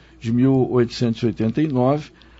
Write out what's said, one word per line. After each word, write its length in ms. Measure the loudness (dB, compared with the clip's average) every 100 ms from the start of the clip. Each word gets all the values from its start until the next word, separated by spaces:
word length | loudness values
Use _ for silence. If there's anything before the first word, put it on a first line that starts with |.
| -20 -12
de 120 | -4
mil 360 | 0 2 2 2
oitocentos 500 | 0 0 0 -2 0
e 40 | -2
oitenta 360 | -2 -2 0
e 60 | -2
nove, 420 | 0 2 0 -4 -20 -20 -20